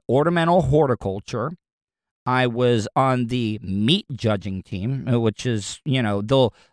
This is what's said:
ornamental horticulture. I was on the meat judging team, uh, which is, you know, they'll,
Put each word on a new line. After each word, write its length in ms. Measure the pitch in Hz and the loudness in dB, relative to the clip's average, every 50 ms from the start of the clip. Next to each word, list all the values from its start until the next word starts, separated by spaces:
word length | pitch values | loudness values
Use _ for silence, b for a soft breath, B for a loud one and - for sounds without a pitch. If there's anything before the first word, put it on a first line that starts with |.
| _ - | _ 0
ornamental 540 | 120 135 151 170 175 170 165 170 175 185 | 2 2 2 2 2 2 2 4 4 4
horticulture. 920 | 151 131 143 151 156 131 120 - - 98 95 107 - - - 117 113 151 180 - _ _ _ _ _ _ _ _ _ _ _ _ - | 4 4 4 4 4 2 0 -2 -2 -6 -6 -6 -8 -8 -6 -6 -6 -6 -8 -12 _ _ _ _ _ _ _ _ _ _ _ _ -4
I 220 | 123 127 127 127 | -2 0 2 2
was 420 | 123 113 120 123 123 123 113 104 - - | 0 0 2 2 2 2 2 0 -2 0
on 320 | - 135 131 131 123 123 113 | 0 2 2 2 0 -2 -2
the 320 | 127 127 117 110 107 104 - | -2 -2 -2 -2 -4 -6 -6
meat 420 | 98 95 101 107 120 170 202 - - 135 | -4 -2 0 2 2 2 2 0 -6 -10
judging 480 | 107 - 110 104 101 - 101 95 95 | -4 -2 -2 -2 -2 -4 -6 -8 -8
team, 460 | - - - 92 95 120 139 135 117 120 | -8 -8 -8 -6 -6 -4 -6 -6 -4 -2
uh, 80 | 123 120 | 0 0
which 280 | 113 110 104 - - 127 | 0 0 -2 -2 -4 -4
is, 340 | 117 107 98 - - - - | -4 -4 -6 -8 -14 -10 -6
you 180 | 156 131 131 120 | -2 -2 0 0
know, 180 | 107 104 101 | 0 -2 -2
they'll, 320 | 104 110 135 135 127 - b b b b | -2 2 2 4 2 2 b b b b